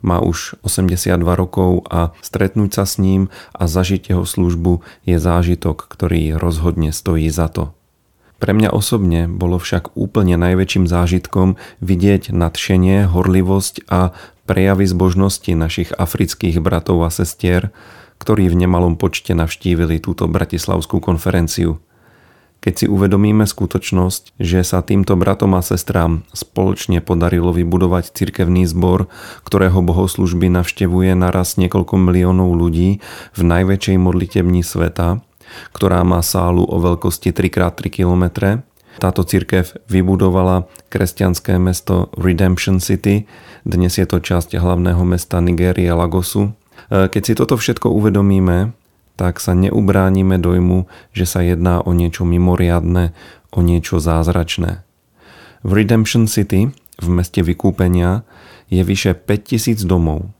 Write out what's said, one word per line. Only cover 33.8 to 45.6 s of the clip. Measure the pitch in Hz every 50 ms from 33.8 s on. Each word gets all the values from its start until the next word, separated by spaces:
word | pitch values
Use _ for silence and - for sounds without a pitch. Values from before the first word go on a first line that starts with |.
| - - 95 92
modlitebni | 90 90 87 90 95 92 - 98 87 90 90 90 85
sveta, | - - - 82 82 - - 85 85 95 110 - _ _ _ - - - - - - _
ktorá | - - 92 90 87
má | 87 90 90 87 85
sálu | - - 90 87 87 87 87 90
o | - - 87
veľkosti | 85 87 87 85 - 95 85 - - 95
tri | 85 - 92 90
krát | - - 90 87 -
tri | - - 80
kilometre, | - - 92 90 90 90 90 87 - - 104 95 104 127 135 _ _ _ _ _ -
táto | - - 90 92 -
cirkev | 90 - - 95 - - - 92 87 - - - _
vybudovala | - 98 92 90 92 95 90 98 95 90 95 90 92 92 92 90 - - - _ _
kresťanské | - - 98 85 - - 101 92 87 - - - 95 90
mesto | 92 92 92 - - - 95 87 90 - -
Redemption | - 85 92 90 82 98 92 92 87 - - 95 92
City, | 90 - 98 95 - 104 101 104 107 _ - - - - - -
dnes | _ 82 85 87 90 90 - -
je | 95 87
to | -
časť | 87 85 - 92 87 85 - -
hlavného | 90 85 87 90 87 87 90 87 87 90
mesta | 90 87 87 - _ - 87 85
Nigérie | 87 87 82